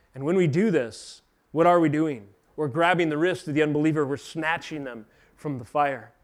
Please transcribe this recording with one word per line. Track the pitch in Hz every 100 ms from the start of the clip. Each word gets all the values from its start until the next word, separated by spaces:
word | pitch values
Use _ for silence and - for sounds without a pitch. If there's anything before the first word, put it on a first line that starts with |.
| _
And | 131
when | 143 190
we | 170
do | 156 220
this, | 156 117 - - - _ _ _
what | 147 165
are | 175
we | 156
doing? | 151 160 120 101 _ _
We're | - 151
grabbing | 143 170 180 165
the | 151
wrist | 180 170 156
of |
the | 147
unbeliever. | 151 147 160 156 135
We're | 139
snatching | - 160 156 165 - 156
them | 135 117 107 _ _ _
from | 151 127
the |
fire. | 113 151 143 127 110 _